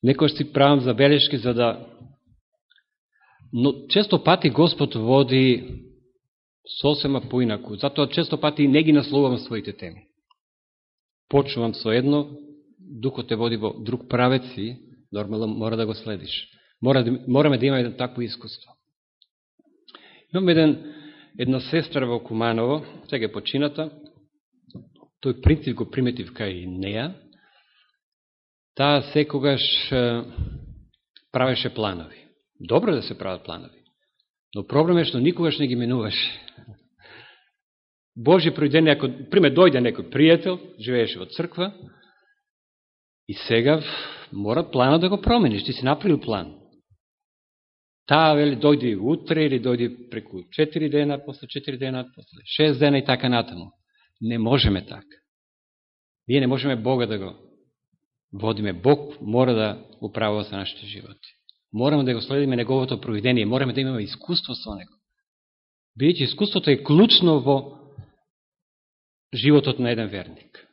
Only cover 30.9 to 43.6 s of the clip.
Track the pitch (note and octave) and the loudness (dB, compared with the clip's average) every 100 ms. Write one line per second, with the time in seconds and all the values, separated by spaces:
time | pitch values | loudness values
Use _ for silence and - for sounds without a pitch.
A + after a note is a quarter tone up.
30.9 | _ _ _ _ B2+ B2+ B2 A#2+ - G#2+ | _ _ _ _ 0 0 0 -4 -4 -6
31.9 | F2 D#2+ - _ _ _ _ - C3+ A3 | -6 -12 -20 _ _ _ _ 0 0 2
32.9 | C#3+ - - F#2+ F2+ - E2 F2 _ _ | -2 -4 -10 -8 -10 -10 -14 -16 _ _
33.9 | _ _ _ _ _ _ G2+ F#2+ C#3 E3 | _ _ _ _ _ _ -12 -2 2 4
34.9 | F3 C#3 B2+ C#3 F3+ E3+ C#3+ C#3 B2 A#2+ | 2 2 0 0 2 -2 0 -2 -2 -2
35.9 | B2 G#2+ - - - - - - - _ | -2 -2 -4 -6 -8 -20 -20 -20 -20 _
36.9 | _ - - - _ _ _ _ _ _ | _ -20 -20 -20 _ _ _ _ _ _
37.9 | _ _ - A#2+ F3+ D#3+ - D3+ D3+ D#3+ | _ _ -4 4 4 4 0 2 4 4
38.9 | C#3+ C3+ - - G3 D#3 C3+ F#3 C3 A#2+ | 4 0 -6 2 4 4 6 6 6 0
39.9 | G#2+ - - D#3 E3 F3 F3+ - - A2 | -2 -8 4 6 6 2 -8 -12 -14 -4
40.9 | B2 A2+ F2+ F#2 - D3+ - F#3 - - | -2 -2 -4 -12 -8 -8 -6 -8 -8 -20
41.9 | _ _ _ _ _ _ _ _ _ _ | _ _ _ _ _ _ _ _ _ _
42.9 | _ _ _ - G2+ - A#2 | _ _ _ -16 -14 -2 0